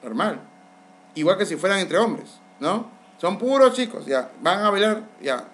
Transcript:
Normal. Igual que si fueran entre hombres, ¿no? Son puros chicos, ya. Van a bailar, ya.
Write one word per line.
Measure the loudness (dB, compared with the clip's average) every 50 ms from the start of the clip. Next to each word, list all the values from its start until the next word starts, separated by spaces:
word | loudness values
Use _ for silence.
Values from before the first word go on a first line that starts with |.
| -12
Normal. | -8 -4 -2 -2 -2 -2 -6 -12 -20 -20 -20 -20 -20 -20 -20 -20 -20 -20 -20 -20 -16 -8
Igual | -2 2 2 2 2
que | 0
si | -4 -4
fueran | -2 -2 0 0 0
entre | -2 0 2 2
hombres, | 2 2 0 -6 -10 -16 -20 -20 -20 -20 -16 -6
¿no? | -4 -2 -2 -2 -4 -10 -18 -20 -20 -20 -16 -4
Son | -4 -4 -4 -2
puros | -2 0 4 6 6 6 6
chicos, | 2 -4 -4 -6 -12 -6
ya. | -2 -2 -2 -2 -4 -12 -4
Van | 0 0 0 2
a | 2 0
bailar, | 2 2 2 2 0 -2 -6 -16 -20 -10
ya. | -6 -4 -4 -4 -6 -12